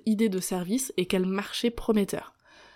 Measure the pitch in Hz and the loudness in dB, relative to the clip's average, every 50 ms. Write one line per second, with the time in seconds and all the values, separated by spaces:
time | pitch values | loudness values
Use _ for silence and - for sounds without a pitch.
0 | - 220 220 202 226 220 185 185 180 - 196 180 175 175 214 262 - - - - | 0 2 2 4 2 2 2 0 -2 -2 -4 -4 -2 -2 -2 -2 -2 -2 -2 -2
1 | 180 - - 185 185 190 190 202 196 - - - - 233 233 - - - 220 214 | 0 0 0 0 2 0 0 -2 -4 -4 -4 -2 0 0 -2 0 0 2 2 2
2 | 196 - - - - - - _ _ _ - - - - - | 2 0 -2 -6 -8 -10 -16 _ _ _ -20 -20 -20 -20 -20